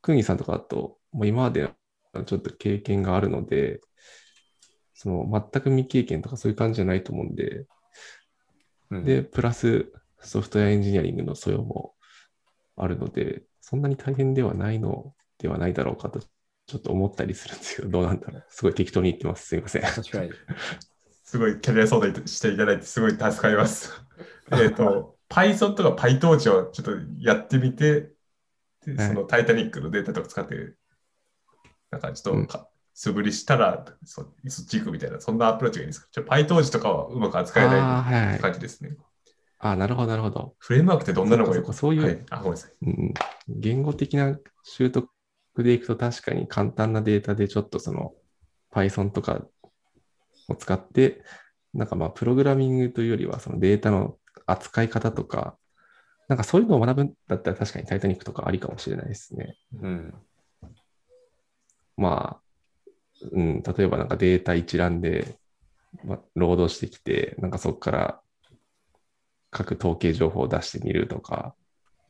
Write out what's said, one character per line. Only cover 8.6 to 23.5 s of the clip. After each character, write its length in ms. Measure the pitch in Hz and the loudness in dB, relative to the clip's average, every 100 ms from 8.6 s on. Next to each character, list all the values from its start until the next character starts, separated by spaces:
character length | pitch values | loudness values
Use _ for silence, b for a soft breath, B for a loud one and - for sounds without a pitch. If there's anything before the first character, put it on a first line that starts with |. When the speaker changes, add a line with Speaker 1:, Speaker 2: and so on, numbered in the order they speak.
| _ _ _ | _ _ _
Speaker 2:
う 80 | 98 | -4
ん。 60 | |
Speaker 1:
で、 180 | 139 131 | 2 0
プ 200 | 135 - | 0 -2
ラ 100 | 120 | 0
ス 400 | 117 120 113 - - _ _ | 2 2 2 0 -12 _ _
ソ 220 | - 104 | -6 -6
フ 100 | 104 | 0
ト 80 | 104 | 2
ウ 40 | |
ェ 40 | 104 | 4
ア 20 | |
エ 60 | 104 | 4
ン 60 | |
ジ 80 | 101 | 2
ニ 80 | 98 | 2
ア 40 | |
リ 100 | 90 | 0
ン 60 | 87 | -2
グ 40 | |
の 140 | 85 - | -6 -4
素 160 | - | -2
養 100 | 98 | -2
も 320 | 110 - - _ b b b _ _ _ _ | -2 -8 -10 _ b b b _ _ _ _
あ 100 | - 92 | -6 -4
る 80 | 87 | -2
の 120 | - | -4
で、 360 | - - - _ _ | -4 -6 -6 _ _
そ 160 | - 131 | -8 -4
ん 40 | |
な 80 | 143 | -2
に 80 | 135 | -4
大 160 | - | -4
変 220 | 135 135 | -2 0
で 80 | 131 | 2
は 120 | 120 | 0
な 180 | 95 101 | 0 -2
い 80 | 110 | -2
の 340 | 104 - 139 _ _ _ | -2 -4 -10 _ _ _
で 80 | - | -6
は 100 | 80 | -2
な 120 | 87 | 0
い 40 | |
だ 120 | 90 | 0
ろ 80 | - | -2
う 40 | - | -2
か 140 | - | -8
と 80 | - | -10
ち 80 | - _ _ _ - | -14 _ _ _ -14
ょ 40 | 139 | -12
っ 20 | |
と 100 | - | -4
思 160 | 95 101 | 0 0
っ 80 | |
た 100 | - | -2
り 100 | - | -6
す 140 | - - | -6 -12
る 60 | |
ん 40 | - | -14
で 60 | |
す 120 | - - | -12 -10
け 60 | |
ど、 60 | 104 | -4
ど 100 | 90 | 0
う 60 | 87 | 0
な 60 | |
ん 60 | 92 | -2
だ 100 | - | -6
ろ 100 | - | -16
う。 80 | - | -20
す 140 | - | -2
ご 80 | 101 | -2
い 40 | |
適 160 | - 92 | 0 0
当 100 | - | 2
に 100 | 90 | 0
言 60 | 82 | 0
っ 40 | |
て 80 | 78 | -6
ま 80 | - | -8
す。 100 | - | -6
す 100 | 85 | -6
い 40 | |
ま 80 | 98 | -4
せ 100 | - | -4
ん。 40 | |
Speaker 2:
確 280 | - - 107 | -4 -6 -8
か 140 | 101 | -8
に。 80 | 87 - - - B B | -8 -10 -14 -10 B B
Speaker 3:
<laughs> 440 | - _ _ _ | -16 _ _ _
す 160 | - 117 | -8 0
ご 80 | 113 | 0
い 140 | 101 | 2
キ 100 | - | 2
ャ 40 | 110 | 4
リ 60 | |
ア 40 | 110 | 6
相 180 | 117 | 6
談 220 | 101 92 - | 2 -2 -8
し 140 | - | -2
て 80 | 113 | -2
い 60 | 98 | 2
た 100 | 104 | 2
だ 60 | |
い 60 | 98 | 2
て 20 | |
す 160 | - - | -2 0
ご 60 | 110 | 0
い 60 | |
助 180 | 95 110 | 2 -2
か 180 | 101 | 2
り 60 | 107 | 2